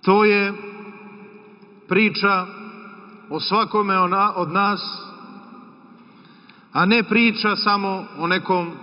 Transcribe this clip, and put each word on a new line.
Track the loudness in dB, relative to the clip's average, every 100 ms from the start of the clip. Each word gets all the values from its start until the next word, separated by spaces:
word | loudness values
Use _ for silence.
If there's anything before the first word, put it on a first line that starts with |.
To | 4 4
je | 6 4 0 -4 -12 -16 -18 -18 -18 -20 -20 -20 -20 -20 -20 -20 -2
priča | 2 2 2 2 0 -2 -12 -18 -18 -20 -20 -20 -20 -10
o | -8
svakome | -2 0 2 0 0 2
ona-, | 2 2 0 0
od | -2
nas, | 0 0 -2 -6 -12 -16 -20 -20 -20 -20 -20 -20 -20 -20 -20 -20 -20 -20 -20 -20 -20 _
a | 0 4
ne | 4
priča | 4 4 4 2 -2 0
samo | 0 0 0 -6 -8 -6
o | -2
nekom | -2 0 -2 -2 -10